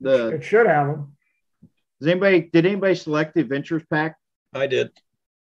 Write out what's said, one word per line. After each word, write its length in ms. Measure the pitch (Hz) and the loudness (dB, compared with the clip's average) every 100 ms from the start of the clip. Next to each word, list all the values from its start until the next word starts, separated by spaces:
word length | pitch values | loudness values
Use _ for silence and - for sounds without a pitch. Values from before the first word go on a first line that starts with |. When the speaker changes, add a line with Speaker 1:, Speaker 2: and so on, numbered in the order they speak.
Speaker 1:
the 280 | 131 131 113 | 0 2 2
Speaker 2:
It 140 | 156 | -4
should 240 | - 208 220 | 0 2 4
have 220 | 151 143 | 2 0
'em. 280 | 151 143 _ _ _ _ _ _ _ _ _ | -4 -12 _ _ _ _ _ _ _ _ _
Speaker 1:
Does 80 | 143 | -2
anybody, 400 | 180 196 185 160 | 0 2 2 2
did 140 | 165 | 2
anybody 300 | 175 202 190 | 2 0 0
select 400 | 180 - 151 156 | -2 -2 -2 -2
the 80 | 170 | -2
adventurers 420 | 120 139 151 160 - | -2 -4 -4 -8 -4
pack? 240 | 156 156 - _ _ _ | -4 -4 -8 _ _ _
Speaker 3:
I 120 | 131 135 | -6 -2
did. 220 | 127 - _ _ _ _ _ | -2 -4 _ _ _ _ _